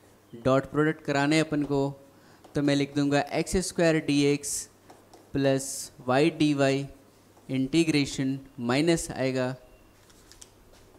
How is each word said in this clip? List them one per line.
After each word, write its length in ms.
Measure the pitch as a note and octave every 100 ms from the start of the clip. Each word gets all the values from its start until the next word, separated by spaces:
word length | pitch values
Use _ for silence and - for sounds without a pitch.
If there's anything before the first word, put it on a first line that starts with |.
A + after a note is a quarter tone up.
| - - _
dot 320 | A#2 C3 C3+ C3+
product 320 | C#3+ D3+ D#3 -
कराने 340 | C#3 C#3+ D#3+
अपन 240 | D#3 D3+
को, 180 | C#3 C#3 C#3 C#3 - - - - - D3+
तो 60 |
मैं 140 | C#3+ C#3+
लिख 200 | C#3 C#3+
दूंगा 260 | C#3+ C#3+ -
एक्स 240 | D3 E3+ F#3+ F3
स्क्वायर 320 | - E3 D#3+ D3
डी 160 | C#3+ C#3+
एक्स 280 | C#3+ - - - _ - - - - -
plus 580 | C#3 C#3 C3+ C3+ - - - B2+
Y 220 | B2+ D#3+
डी 220 | D#3 D3+
वाई 320 | C#3 C3+ C#3 C#3 - - _ _ _ -
integration 920 | C3 C3 D#3+ D#3+ D3+ C#3 - C3+ C3+ - -
minus 480 | A#2+ C3 E3 E3 -
आएगा, 440 | - C3 C3 B2+ C3+ - - _ _ - - - - - _ - - -